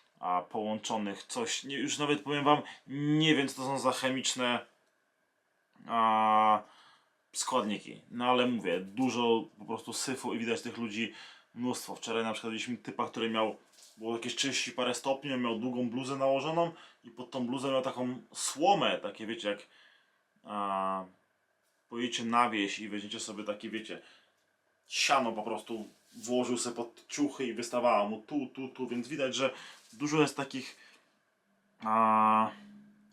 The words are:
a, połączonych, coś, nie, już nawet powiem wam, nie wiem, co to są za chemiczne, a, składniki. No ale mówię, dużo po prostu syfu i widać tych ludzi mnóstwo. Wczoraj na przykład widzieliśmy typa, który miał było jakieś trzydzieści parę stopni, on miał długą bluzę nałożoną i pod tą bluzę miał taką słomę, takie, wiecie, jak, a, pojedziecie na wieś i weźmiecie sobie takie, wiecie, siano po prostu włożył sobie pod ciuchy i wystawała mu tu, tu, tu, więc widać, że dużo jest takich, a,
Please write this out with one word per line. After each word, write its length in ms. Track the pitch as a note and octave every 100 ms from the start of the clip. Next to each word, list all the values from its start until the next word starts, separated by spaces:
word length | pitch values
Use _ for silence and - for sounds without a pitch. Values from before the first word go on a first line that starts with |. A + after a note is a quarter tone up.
| _ _
a, 220 | F2+ F2+
połączonych, 840 | - A#2 G#2+ A2 - A2+ G2+ G2+
coś, 400 | - B2 A#2 -
nie, 120 | C3 C#3
już 220 | C#3 -
nawet 240 | D3 D3
powiem 220 | C3+ D3
wam, 180 | D3 D3 - - -
nie 480 | C#3 D3 D3+ D#3 D3+
wiem, 120 | C3
co 80 | C3+
to 80 |
są 160 | C3 C3+
za 120 | B2+
chemiczne, 760 | - B2+ C3 - C3 B2 A#2+ - _ _ _ _ _ _ _ _ _ _ - -
a, 720 | A#2 A2+ A2 A2 G#2+ G#2+ G#2+ - - - _ _ _ _
składniki. 680 | - - B2+ G#2+ G2 - - -
No 140 | A#2+ B2
ale 220 | B2 B2
mówię, 320 | A2+ F#2 F#2
dużo 640 | F#2+ G#2+ C3 A#2 A#2 A2+ G#2 -
po 60 | G#2
prostu 280 | A2 A#2+
syfu 400 | - - B2+ A#2
i 60 | A2+
widać 220 | A#2 A2+
tych 160 | A#2+ A2
ludzi 360 | A2+ G#2+ G#2+ - - - _ A#2
mnóstwo. 400 | B2 A#2+ - -
Wczoraj 280 | A#2 A2+
na 100 | A2+
przykład 200 | A2 A2+
widzieliśmy 240 | A2 B2 A2+
typa, 280 | - - A2+
który 240 | A#2+ A2+
miał 280 | A2 A2 G#2 _ - - A2
było 160 | A2+
jakieś 220 | A#2 B2 -
trzydzieści 360 | C3+ C3 B2
parę 220 | B2+ B2
stopni, 400 | A#2+ C#3 C3+ C#3+
on 80 | B2+
miał 180 | A#2+ A2
długą 300 | B2+ B2 B2
bluzę 260 | B2 B2+ C3+
nałożoną 560 | C3+ C3+ D3+ E3 E3+ - - _
i 80 | A#2
pod 200 | - B2
tą 160 | C3 A#2+
bluzę 240 | C3 C3+
miał 100 | C3
taką 400 | B2 B2+ B2+ B2 -
słomę, 640 | - - C#3 F3+ F#3 A2 F2+
takie, 300 | E2+ - A2
wiecie, 220 | A#2 G#2
jak, 180 | G2+ - _ _ _ _ _ _ _
a, 640 | - G#2 G2 F#2+ F#2+ F#2+ F#2 _ _ _ _ _ _ _ _
pojedziecie 360 | A#2+ B2 B2 A#2
na 240 | A#2+ A#2+
wieś 300 | G#2+ G2 G#2+
i 100 | G#2+
weźmiecie 300 | G#2 G2+ A2+
sobie 240 | A2 G#2
takie, 260 | G2+ G#2 A2
wiecie, 320 | A2 G2+ E2+ - - _ _ _ _ _ _ _
siano 440 | - - C#3 A#2
po 120 | G#2+
prostu 460 | A2 G#2+ - A2 G2 - _ A#2+
włożył 420 | A2 B2 A#2+ A#2
sobie 180 | A#2+ A#2
pod 320 | A#2 - -
ciuchy 380 | C#3+ C#3+ - A#2+
i 80 |
wystawała 560 | A2 - B2 - G#2 G#2
mu 120 | G#2+
tu, 260 | - D3 B2
tu, 220 | C3+ C3
tu, 180 | - B2
więc 200 | A#2+ A2+
widać, 280 | C#3 C3 A#2+
że 180 | B2+ - - - -
dużo 280 | A2+ D3 D#3
jest 160 | C#3+ -
takich, 400 | C3 C3 - - - - _ _ _ _ _ _ _ _
a, 720 | A2 A2 A2+ A2 A2 A2 A2 - - - - _ _